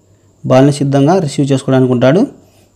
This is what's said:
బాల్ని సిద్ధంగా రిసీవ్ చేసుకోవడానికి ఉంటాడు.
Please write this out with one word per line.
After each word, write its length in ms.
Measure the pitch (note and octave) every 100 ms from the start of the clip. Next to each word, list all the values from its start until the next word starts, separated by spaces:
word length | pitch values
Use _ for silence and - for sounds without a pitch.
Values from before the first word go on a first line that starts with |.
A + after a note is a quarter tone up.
| _ _ _ _ B2+
బాల్ని 240 | B2+ C#3+ C#3+
సిద్ధంగా 340 | C#3 C#3 C#3 - C#3
రిసీవ్ 220 | - C#3
చేసుకోవడానికి 400 | C3+ - C3+ B2+ B2+
ఉంటాడు. 260 | B2+ D#3+ B3+ - _ _ _